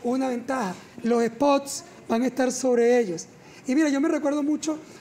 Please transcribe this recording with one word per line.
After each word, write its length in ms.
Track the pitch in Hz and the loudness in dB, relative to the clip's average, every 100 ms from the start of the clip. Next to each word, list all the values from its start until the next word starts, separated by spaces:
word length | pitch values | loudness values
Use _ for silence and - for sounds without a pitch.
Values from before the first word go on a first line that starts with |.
una 240 | 240 262 262 | -4 -2 -2
ventaja. 440 | 240 233 262 202 180 - - | -4 -4 -4 -4 -6 -16 -8
Los 200 | 226 233 233 | 0 2 0
spots 580 | 226 285 277 277 - - - - | 2 2 2 0 -12 -12 -20 -2
van 140 | 226 | 0
a 40 | 254 | 0
estar 240 | 254 254 | 0 -2
sobre 480 | 247 262 240 233 247 | 0 0 4 4 4
ellos. 280 | 220 160 - - - - - | 2 -4 -10 -20 -20 -14 -2
Y 80 | 254 | 2
mira, 140 | 311 | 2
yo 120 | 269 | 2
me 80 | 320 | 0
recuerdo 320 | 311 277 294 | 0 0 -2
mucho 360 | 285 302 - 302 - - | -2 -2 -4 -8 -10 -20